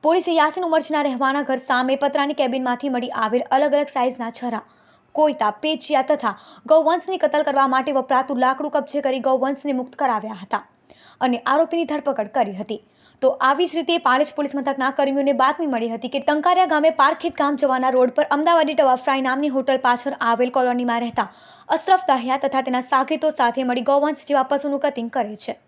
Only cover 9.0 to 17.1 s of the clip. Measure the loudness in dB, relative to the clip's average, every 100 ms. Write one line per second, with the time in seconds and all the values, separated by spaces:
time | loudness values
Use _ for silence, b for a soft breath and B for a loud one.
9 | -2 -2 0 0 0 -4 -2 -4 -4 -4
10 | -2 -2 -4 -14 -8 -8 -8 _ _ B
11 | B B -2 0 0 2 2 0 -2 -2
12 | -4 -4 -4 -2 -2 -4 -10 -10 _ b
13 | b b 0 2 2 2 0 -2 -2 0
14 | 2 2 0 -2 -6 -4 -4 -2 -2 0
15 | -2 0 0 2 2 0 -2 -2 -4 -6
16 | -6 -4 0 0 2 2 2 4 2 4
17 | 2